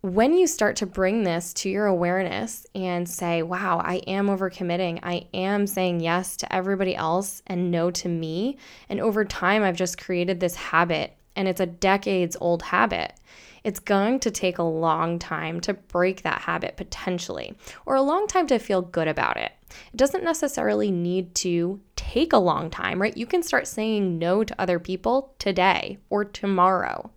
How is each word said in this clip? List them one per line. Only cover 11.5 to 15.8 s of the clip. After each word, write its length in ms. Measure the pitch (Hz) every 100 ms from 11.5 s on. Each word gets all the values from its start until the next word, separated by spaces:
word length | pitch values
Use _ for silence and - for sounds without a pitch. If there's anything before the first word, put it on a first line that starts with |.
| 180
a 60 | 180
decades 680 | 170 190 196 196 190 175 -
old 220 | 170 170
habit." 500 | - 180 220 87 - - - - - -
It's 160 | 220 -
going 400 | - 196 202 262
to 100 | 240
take 260 | - 185 175
a 60 |
long 560 | 170 160 165 160 165 170
time 420 | - 156 160 170
to 140 | 175
break 480 | 196